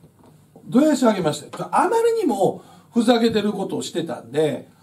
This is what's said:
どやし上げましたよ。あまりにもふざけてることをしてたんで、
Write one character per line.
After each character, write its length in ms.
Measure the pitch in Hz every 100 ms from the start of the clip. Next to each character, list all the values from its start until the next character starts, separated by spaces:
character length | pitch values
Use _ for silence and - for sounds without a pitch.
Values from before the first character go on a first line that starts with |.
| - _ - - _ - -
ど 140 | 220
や 140 | 311
し 60 | 285
上 120 | 247
げ 80 | 202
ま 120 | 160
し 80 | -
た 60 | -
よ。 220 | - -
あ 160 | - 349
ま 80 | 453
り 180 | 466 453
に 60 | 359
も 360 | 202 175 - - - _
ふ 100 | 233
ざ 160 | 226 240
け 120 | 233
て 100 | 220
る 120 | 208
こ 140 | 196 190
と 120 | 131
を 40 |
し 100 | -
て 120 | 170
た 160 | 151 120
ん 100 | 113
で、 380 | 143 151 123 - _